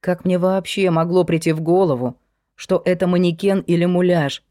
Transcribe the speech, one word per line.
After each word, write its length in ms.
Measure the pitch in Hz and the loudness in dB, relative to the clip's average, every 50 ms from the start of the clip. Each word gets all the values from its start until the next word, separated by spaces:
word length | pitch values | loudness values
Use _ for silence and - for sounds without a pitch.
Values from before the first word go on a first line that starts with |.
Как 240 | - - 180 175 - | -2 -4 -4 -2 -2
мне 140 | 185 180 180 | -2 0 0
вообще 500 | 175 185 190 190 185 - - 202 196 185 | 0 0 0 -2 -4 -4 -4 0 0 2
могло 340 | 165 160 165 170 175 185 175 | 2 0 0 2 2 0 2
прийти 280 | - 165 160 - 165 | 2 -2 -2 0 -2
в 100 | 156 156 | -2 -2
голову, 560 | 160 160 170 185 190 170 139 120 127 123 117 _ _ _ _ _ _ _ _ | 0 0 2 2 2 2 0 -2 -2 -6 -6 _ _ _ _ _ _ _ _
что 260 | _ - - 190 170 - | _ -6 -2 -2 -2 0
это 220 | 180 185 175 190 | -2 -2 0 0
манекен 540 | 180 180 175 185 175 170 165 - 196 196 196 | 0 2 2 2 0 0 0 -2 0 0 0
или 260 | - - 175 170 170 | 0 0 0 0 2
муляж 580 | 180 180 175 180 180 175 170 147 139 - - _ _ | 0 0 2 2 2 2 2 0 -2 -4 -8 _ _